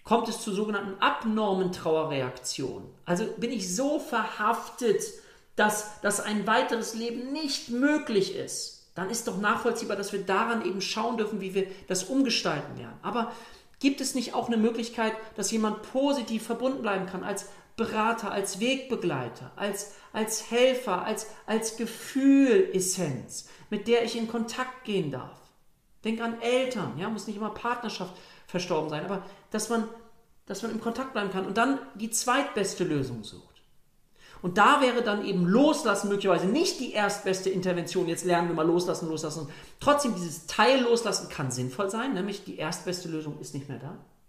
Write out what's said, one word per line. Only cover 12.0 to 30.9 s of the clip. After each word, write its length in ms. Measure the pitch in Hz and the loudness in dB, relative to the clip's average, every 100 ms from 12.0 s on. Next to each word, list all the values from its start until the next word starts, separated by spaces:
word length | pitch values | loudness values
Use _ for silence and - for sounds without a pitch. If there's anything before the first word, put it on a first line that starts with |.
| - | 0
umgestalten 720 | 269 254 - 180 151 143 123 | 2 2 2 0 -2 -4 -10
werden. 180 | 117 - | -12 -8
Aber 280 | 180 233 226 - - - - - | -4 -2 -2 -6 -16 -20 -20 0
gibt 220 | 277 277 | 0 2
es 140 | 262 262 | -2 -2
nicht 180 | 226 | -2
auch 140 | 226 233 | -2 2
eine 100 | 233 | 4
Möglichkeit, 560 | 220 226 226 - 220 220 - - | 4 2 -4 -2 -2 -2 -8 -6
dass 160 | 208 | -2
jemand 320 | 220 214 - | 2 0 -2
positiv 580 | - 262 285 277 220 220 | -2 2 2 2 0 -4
verbunden 400 | - 233 254 277 | -2 -2 0 0
bleiben 240 | 220 190 180 | -2 -2 -2
kann, 180 | 185 | -6
als 220 | 202 202 - - - - | -6 -6 -8 -16 -10 -4
Berater, 560 | 226 220 220 233 196 | -2 2 2 0 -2
als 280 | 202 190 185 | -2 -2 0
Wegbegleiter, 920 | 240 269 - 226 175 135 120 - 131 - | 0 0 -2 -2 0 -2 -4 -8 -14 -6
als, 380 | 202 202 - - - | -4 -4 -8 -14 -8
als 400 | 208 220 - - | -4 -2 -4 -2
Helfer, 540 | 233 262 247 - 180 - | 4 4 4 0 -2 -2
als, 220 | 214 - - - | -4 -8 -12 -2
als 320 | 220 226 - | -2 -2 -4
Gefühlessenz, 1700 | 226 - - 269 277 277 269 202 190 190 180 - 160 123 - - - - - | -6 -8 -4 4 8 8 8 8 6 2 0 0 -2 -4 -8 -14 -14 -16 -6
mit 180 | 214 226 | -4 2
der 160 | 233 | 4
ich 140 | 226 233 | 2 -2
in 100 | 226 | -2
Kontakt 560 | 233 226 - 254 - | -2 -4 -4 -6 -6
gehen 280 | - 196 151 | -4 -2 -2
darf? 280 | 127 117 - - _ _ _ _ _ | -4 -10 -16 -20 _ _ _ _ _
Denk 160 | 220 226 | -4 -2
an 220 | 233 226 | -2 -2
Eltern, 560 | 233 254 254 220 147 131 | 2 2 2 -2 -4 -4
ja, 120 | 202 | -4
muss 180 | 214 226 | -6 -6
nicht 100 | 202 | -6
immer 140 | 214 | -6
Partnerschaft 640 | 202 233 240 220 - 180 - - - - | -4 -4 -2 -4 -6 -8 -12 -20 -20 -6
verstorben 420 | 180 - 160 156 | -4 0 0 0
sein, 160 | 151 190 | -4 -4
aber 180 | 190 - - - | -6 -6 -18 -6
dass 180 | 214 - | -4 0
man, 180 | 233 220 - - - _ - - | 0 -2 -8 -20 -20 _ -20 -12
dass 160 | 202 | -8
man 100 | 226 | -6
im 100 | 220 | -4
Kontakt 320 | 233 | -4